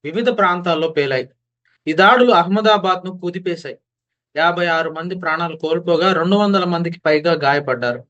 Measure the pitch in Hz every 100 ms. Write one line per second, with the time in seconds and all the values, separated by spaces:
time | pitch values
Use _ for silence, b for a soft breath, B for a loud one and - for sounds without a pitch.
0 | 147 180 247 226 190 180 175 160 160 160
1 | 139 131 123 _ _ _ _ _ - 160
2 | 196 247 247 180 170 202 214 208 185 185
3 | 185 180 175 180 180 170 139 120 _ _
4 | _ _ _ 147 165 170 175 165 160 160
5 | 175 185 165 160 170 160 156 160 165 165
6 | 185 170 170 202 208 196 180 170 170 170
7 | 156 151 165 160 139 143 143 123 123 120